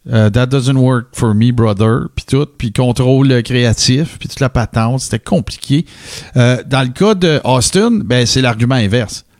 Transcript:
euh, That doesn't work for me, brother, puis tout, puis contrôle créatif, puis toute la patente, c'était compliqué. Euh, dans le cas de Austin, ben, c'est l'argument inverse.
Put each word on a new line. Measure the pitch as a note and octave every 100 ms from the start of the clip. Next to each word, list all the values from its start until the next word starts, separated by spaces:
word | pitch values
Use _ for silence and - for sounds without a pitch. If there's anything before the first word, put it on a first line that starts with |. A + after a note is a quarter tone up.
| -
euh, | A2+ G#2+
That | A2+ B2
doesn't | C3+ B2+ C3
work | B2+ B2 A#2+
for | - A#2+
me, | G#2 A#2+
brother, | B2 A2+ G2 A2 A#2+ -
puis | - -
tout, | C3+ D3
puis | - A#2+
contrôle | G#2+ B2+ A#2 B2+ C3+ C3+ B2
créatif, | A2+ B2 A#2+ G#2 - C3 D#3+ -
puis | -
toute | -
la | C3
patente, | C3+ A2+ A#2 A2+ B2+
c'était | - A2+
compliqué. | - E3+ - - - C#3+ E3+ - - - - B2+
Euh, | B2 B2
dans | - C3
le | B2+
cas | B2 G3
de | G3+ F3 D3
Austin, | - B2+ - F#3+ A3+
ben, | A3+ G#2+ B2
c'est | A#2 C3
l'argument | B2+ A2+ A#2+ C3
inverse. | G2+ A#2+ G#2 - -